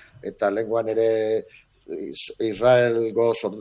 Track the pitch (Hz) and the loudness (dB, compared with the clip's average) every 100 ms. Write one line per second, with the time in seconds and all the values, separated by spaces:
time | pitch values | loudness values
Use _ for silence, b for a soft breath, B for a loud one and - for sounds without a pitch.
0 | B B - - 101 101 110 113 110 110 | B B -12 -2 -2 0 -2 -2 0 2
1 | 113 110 110 110 - b b _ - 82 | 2 2 0 -2 -4 b b _ -12 -10
2 | 87 - - - 113 98 120 123 120 117 | -10 -10 -14 -6 -6 0 4 6 4 2
3 | 113 107 117 110 104 107 | 0 2 2 0 -4 -8